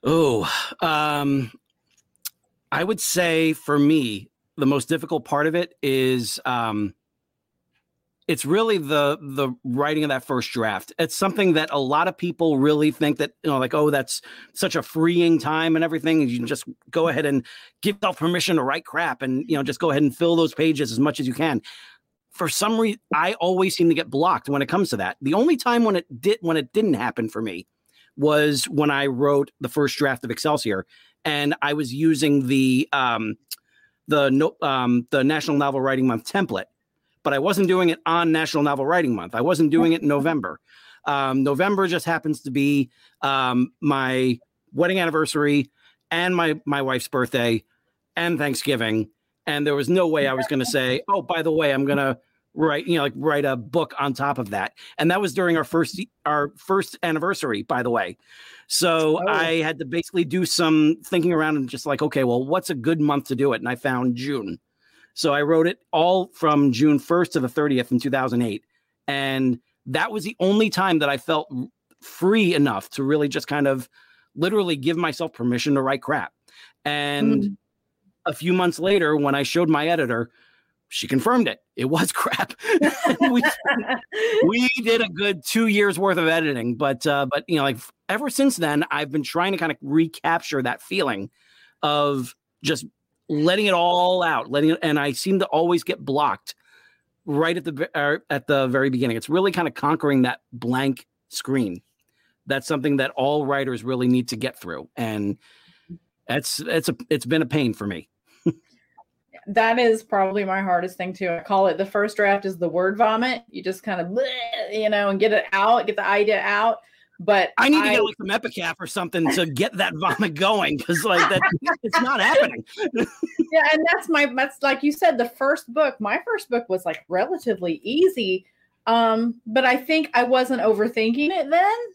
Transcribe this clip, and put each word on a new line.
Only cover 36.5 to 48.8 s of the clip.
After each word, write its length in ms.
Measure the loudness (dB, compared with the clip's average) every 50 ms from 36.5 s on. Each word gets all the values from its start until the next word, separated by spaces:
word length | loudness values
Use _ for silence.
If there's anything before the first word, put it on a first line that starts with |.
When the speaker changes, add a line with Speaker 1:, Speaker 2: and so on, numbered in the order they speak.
| -2 -6 -6 _ _ _ _ _ _ _ _ _ _ _ _
Speaker 1:
but 100 | -2 0
I 60 | 0
wasn't 280 | 0 0 2 2 2 2
doing 220 | 4 4 4 2
it 100 | 2 0 _
on 260 | 0 0 2 2 2
National 320 | 2 0 0 0 0 0 2
Novel 220 | 2 0 0 0
Writing 280 | 0 2 2 2 2 0
Month. 200 | -2 -4 -6 -4
I 60 | -2
wasn't 300 | 0 2 2 2 2 4
doing 200 | 4 4 4 4 2
it 80 | 2
in 60 | 2 0
November. 520 | 0 2 2 0 0 -2 -4 -6 -10 -10 _ _ _ -20 -20 -20 -20 _ _
Um, 380 | -4 -2 0 0 0 0 0 2
November 440 | 2 2 2 2 0 2 0 0 0
just 180 | 0 -2 -2
happens 360 | -2 -4 -2 -2 -4 -6 -6
to 100 | _ -6
be, 400 | -2 0 0 2 2 2 0 -2 _ _ _ _ _ _
um, 520 | -2 -2 0 0 0 2 2 2 0 0 _ _
my 580 | -2 -2 0 0 0 -2 0 0 0 0 0 -2 _ _ _ _ _ _ -4
wedding 260 | -2 0 0 2 0
anniversary 680 | 0 0 0 0 -2 0 0 0 0 2 2 2 0 -2 _ _ _ _ _ _ _ _
and 220 | -4 -2 0 0 0
my, 240 | 0 0 0 -2 -4 _
my 160 | -6 -4 -2
wife's 260 | -2 -2 -2 -2 -4 -4
birthday 540 | -2 -2 -2 0 0 0 0 0 0 -2 -4 _ _ _ _ _ _ _ _ _ _
and 220 | -4 -2 -2 -2 -2
Thanksgiving. 720 | -2 -4 -4 -4 -2 -2 -2 0